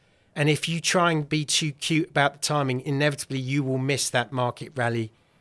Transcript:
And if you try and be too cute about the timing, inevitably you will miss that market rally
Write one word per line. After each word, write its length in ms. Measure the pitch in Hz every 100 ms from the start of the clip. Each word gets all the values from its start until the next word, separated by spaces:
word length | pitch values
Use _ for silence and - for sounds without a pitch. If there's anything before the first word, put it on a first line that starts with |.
| _ _ _
And 140 | - 147
if 200 | 147 -
you 120 | 165
try 300 | - 185 175
and 160 | 160 143
be 160 | 156
too 280 | 147 - 160
cute 380 | 143 - 160 165
about 220 | - 143
the 40 | -
timing, 420 | - 151 135 127
inevitably 580 | 139 139 147 139 - 135
you 240 | 127 143
will 160 | 135 131
miss 300 | 131 139 -
that 220 | 127 117
market 400 | 131 123 - 117
rally 380 | - 117 117 110 _ _ _